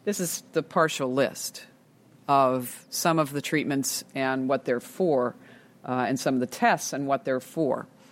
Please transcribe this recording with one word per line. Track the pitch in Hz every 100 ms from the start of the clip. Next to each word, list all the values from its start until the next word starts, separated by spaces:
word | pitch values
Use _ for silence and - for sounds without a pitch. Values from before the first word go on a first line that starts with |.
This | 208 202
is | 175 - -
the | 160
partial | - 180 160 - 131
list | 131 123 - - - - _ _ _ _ _ -
of | 139 131 127 123 - -
some | - 175 165
of | 143
the | 143
treatments | - 156 127 139 131 - -
and | 135 131 131 131
what | 131 -
they're | 120
for, | - - 180 135 123 - - - - - -
uh, | 127 120
and | 131
some | 147
of | 131
the | 123
tests | - 233 170 -
and | 139 139
what | 135
they're | 139 127
for | - 165 139 117 - - -